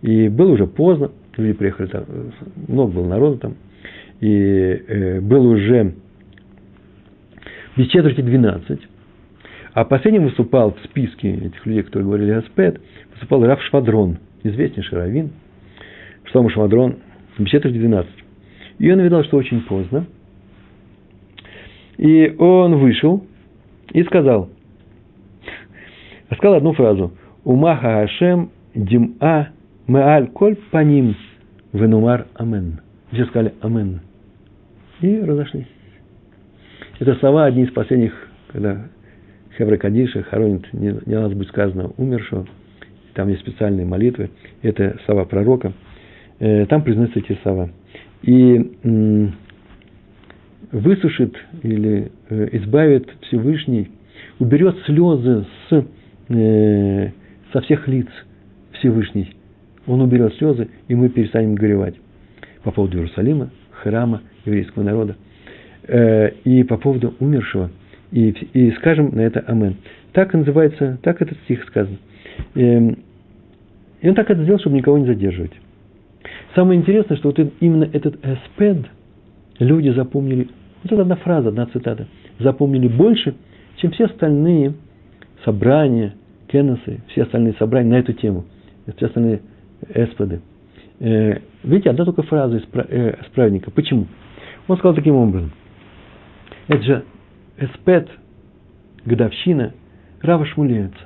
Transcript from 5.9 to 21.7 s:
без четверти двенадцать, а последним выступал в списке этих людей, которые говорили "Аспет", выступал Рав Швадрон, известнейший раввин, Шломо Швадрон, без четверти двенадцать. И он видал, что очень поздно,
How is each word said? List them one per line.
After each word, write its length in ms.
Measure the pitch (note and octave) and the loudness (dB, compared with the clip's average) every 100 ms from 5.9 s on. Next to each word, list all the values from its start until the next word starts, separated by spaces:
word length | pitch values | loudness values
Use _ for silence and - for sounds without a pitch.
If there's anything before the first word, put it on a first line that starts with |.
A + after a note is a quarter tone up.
| E2 - _ - - _ - - - _ _ _ _ _ - - - - - | -4 -20 _ -20 -20 _ -20 -20 -20 _ _ _ _ _ -20 -20 -20 -12 -2
без 120 | B2+ | 2
четверти 320 | - D3+ C3+ | 4 2 0
двенадцать, 600 | B2 B2+ A2+ F#2 - C#2+ - - _ _ _ _ - - - | 0 2 2 0 -8 -10 -10 -20 _ _ _ _ -20 -20 -8
а 100 | - | -4
последним 400 | A2+ C3+ G#3+ G#3+ | 0 2 2 2
выступал 480 | D3 - A#2+ C3+ A2 | 2 0 0 2 0
в 120 | - - | -2 -10
списке 440 | - A#2+ - G2+ | -6 -6 -4 -6
этих 300 | F#2+ F2+ - - | -6 -8 -12 -6
людей, 160 | A2 | -4
которые 240 | F#2+ G#2 G2 | -4 -4 -2
говорили 240 | G#2 G#2 | -2 0
"Аспет", 480 | A2 A2 - F#3+ E3+ - - - | -2 -4 0 0 0 -14 -20 -20
выступал 320 | - - C#3 | -20 -2 2
Рав 180 | A#2 C3+ | 4 2
Швадрон, 560 | - C#3 A#2 A2 F#2+ E2+ - _ | 0 0 2 2 0 -2 -12 _
известнейший 560 | A2+ G#2 - - - F#2 | -6 -4 -4 -6 -10 -6
раввин, 320 | F2 B2 D#3 - _ _ - - - - - - | -4 -4 -6 -12 _ _ -20 -20 -20 -20 -20 -20
Шломо 260 | - B2+ A#2 | -2 0 2
Швадрон, 460 | A2 G#2 A2 B2+ B2+ - - - - | 2 2 2 2 -2 -14 -20 -20 -6
без 120 | G2+ | 0
четверти 280 | D3 C#3+ A#2+ | 0 0 -2
двенадцать. 460 | A2+ G#2 F2 - - - _ - - - | 0 0 -2 -12 -20 -20 _ -20 -20 -2
И 120 | D#3+ | 2
он 100 | F#3 | 4
видал, 240 | F3+ E3+ | 4 2
что 120 | C#3+ C#3 | 2 0
очень 260 | B2+ A#2+ | 0 -6
поздно, 440 | - G2 F2+ C3 F3 - _ - - - _ _ _ _ _ _ _ - - - - | -4 -6 -4 -6 -8 -16 _ -20 -20 -20 _ _ _ _ _ _ _ -20 -20 -20 -20